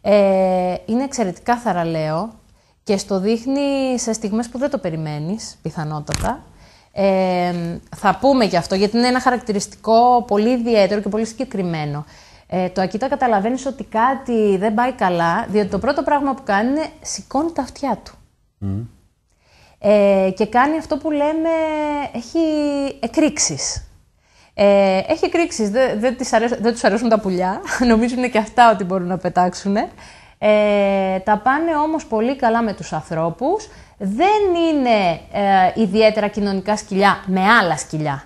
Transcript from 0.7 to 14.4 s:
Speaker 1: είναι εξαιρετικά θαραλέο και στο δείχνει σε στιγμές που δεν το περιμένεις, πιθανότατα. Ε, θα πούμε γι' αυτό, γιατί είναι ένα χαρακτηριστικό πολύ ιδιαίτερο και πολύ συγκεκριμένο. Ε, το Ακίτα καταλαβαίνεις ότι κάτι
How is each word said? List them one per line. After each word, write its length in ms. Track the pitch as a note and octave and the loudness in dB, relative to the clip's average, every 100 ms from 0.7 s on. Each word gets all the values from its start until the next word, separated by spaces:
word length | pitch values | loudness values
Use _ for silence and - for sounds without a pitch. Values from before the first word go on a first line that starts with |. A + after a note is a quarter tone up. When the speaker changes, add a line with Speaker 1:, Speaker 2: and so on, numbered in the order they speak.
| F3+ - | -4 -4
Speaker 1:
είναι 180 | A3+ | -2
εξαιρετικά 520 | C4 - G3 F#3+ - A#3+ | -2 -2 -4 -4 -2 0
θαραλέο 760 | A#3 F3 E3 D#3+ D#3 D#3+ A3 - _ _ _ _ | 0 -2 -2 -2 -2 -4 -6 -12 _ _ _ _
και 120 | - G3 | -4 -4
στο 240 | - G3 | -2 -2
δείχνει 760 | G3 A3+ A#3+ C#4 C#4+ C#4 C4 B3 | 0 -2 -2 -2 0 0 0 -2
σε 140 | A3+ | -4
στιγμές 360 | A3 G3+ A3 A#3 | -4 -2 -4 -4
που 100 | A#3+ | -4
δεν 120 | C#4+ | -4
το 80 | - | -2
περιμένεις, 800 | F3 D#3+ D#3 D3+ D#3 A3 - - | -4 -6 -6 -6 -6 -6 -10 -12
πιθανότατα. 760 | D#3+ D#3+ D3+ D3+ D3 - G3 C#4 - - - _ _ | -10 -8 -6 -8 -8 -6 -4 -6 -12 -20 -20 _ _
Ε, 600 | - G3 F#3+ F#3 F3+ F3+ F3 E3+ E3+ - - | -2 0 2 0 0 -2 -2 -6 -8 -12 -2
θα 200 | G3+ F3 | -2 2
πούμε 240 | C4+ C4 | 2 4
γι' 120 | G3+ F3 | 2 0
αυτό, 180 | - | 0
γιατί 220 | F#3+ G3+ A#3 | 0 2 2
είναι 100 | B3 | 2
ένα 140 | B3+ | 2
χαρακτηριστικό 1040 | B3+ B3 - G3+ - - A#3 A3+ B3 B3 A#3 | 0 0 -2 -4 -6 -8 2 4 6 4 2
πολύ 240 | G3+ A3 | 0 2
ιδιαίτερο 500 | B3+ A#3 A3 F#3+ G#3 | 0 2 4 4 2
και 80 | G3+ | -2
πολύ 160 | G#3+ A3 | -4 -6
συγκεκριμένο. 800 | A3 C4 G3 F3+ D#3+ D3 D3 D3+ - - - _ | -6 -6 -4 -4 -4 -4 -8 -10 -20 -20 -20 _
Ε, 220 | F#3 F3+ | -4 -2
το 120 | F#3+ | -2
Ακίτα 280 | F#3 G#3 C4 | -2 -2 -4
καταλαβαίνεις 580 | C#4 B3+ G#3 A3 B3+ C4+ | 0 2 2 0 -4 -6
ότι 180 | - | -8
κάτι 720 | - A3 B3 C4+ C4+ A#3 | -4 0 2 0 -2 2